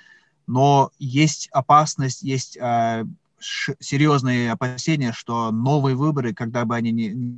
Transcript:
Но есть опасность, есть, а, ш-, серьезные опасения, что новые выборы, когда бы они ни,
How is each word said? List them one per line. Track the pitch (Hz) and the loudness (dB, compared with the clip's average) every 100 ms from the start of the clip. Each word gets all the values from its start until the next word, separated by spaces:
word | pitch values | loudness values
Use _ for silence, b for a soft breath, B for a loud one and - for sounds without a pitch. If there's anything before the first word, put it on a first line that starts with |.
| b b b b - | b b b b -6
Но | 127 143 139 135 - | 2 4 4 2 -2
есть | 139 131 151 - - | -4 2 2 0 -4
опасность, | - - 147 151 - 131 - | -4 4 4 4 -2 -4 -4
есть, | 135 131 - - | -4 -4 -6 -8
а, | 123 117 117 113 110 - _ _ | -2 0 0 -2 -6 -10 _ _
ш-, | - - - 135 | -10 -8 -6 -8
серьезные | - 139 151 143 127 123 120 | -4 2 4 4 2 0 0
опасения, | 113 127 123 - 160 123 | -2 -4 -4 -2 0 0
что | 113 - 117 113 | -4 -6 -4 -2
новые | 110 127 147 135 127 | 0 2 2 2 2
выборы, | 151 143 123 | 0 0 -2
когда | 95 117 120 117 | -4 -4 -2 -2
бы | 117 | -2
они | 117 | 0
ни, | 117 110 120 123 | 0 -2 -4 -6